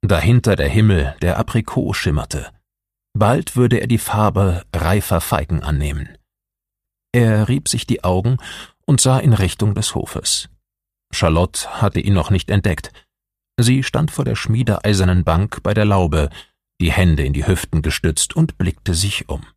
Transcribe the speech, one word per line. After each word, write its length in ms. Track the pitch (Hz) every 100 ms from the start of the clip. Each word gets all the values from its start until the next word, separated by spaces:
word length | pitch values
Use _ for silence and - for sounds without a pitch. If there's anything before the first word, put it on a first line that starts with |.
Dahinter 560 | 101 87 92 123 117 98
der 100 | 69
Himmel, 480 | 90 110 95 69 -
der 160 | 87 -
Aprikot 560 | - 117 110 - -
schimmerte. 580 | 101 - 71 - 67 - _ _ _ _ _ _ -
Bald 380 | 104 131 - 120
würde 240 | 123 120
er 80 | 117
die 100 | 117
Farbe 680 | - 107 107 95 98 87 - -
reifer 460 | 80 101 - 87
Feigen 420 | - 76 71 82
annehmen. 540 | 76 73 73 71 69 - _ _ _ _ _ _ _ _ _
Er 340 | 123 117 107 107
rieb 220 | 135 -
sich 180 | 120 -
die 160 | 113
Augen 360 | 90 92 110 131 - - - _ -
und 140 | 135
sah 200 | 131 127
in 120 | -
Richtung 420 | 110 95 - 104
des 220 | 101 - -
Hofes. 540 | - - - - - _ _ _ _ _ _
Charlotte 680 | - 82 80 92 - - -
hatte 200 | 101 -
ihn 120 | -
noch 160 | 95 -
nicht 200 | 95 -
entdeckt. 420 | 101 - 80 - - _ _ _ _ _ -
Sie 260 | 117 131
stand 280 | 131 151 156
vor 140 | - -
der 100 | 110
schmiedeeisernen 880 | - 110 120 104 104 101 92 90
Bank 400 | 85 85 104 -
bei 100 | -
der 120 | 104 104
Laube, 440 | 98 87 78 76 - - _ _ _
die 100 | 85
Hände 320 | 80 92 78
in 80 | 69
die 160 | 71 71
Hüften 340 | 90 - 80
gestützt 540 | 76 - 85 78 - -
und 220 | 160 -
blickte 380 | 87 - - 85
sich 340 | 101 - -
um. 160 | 67 -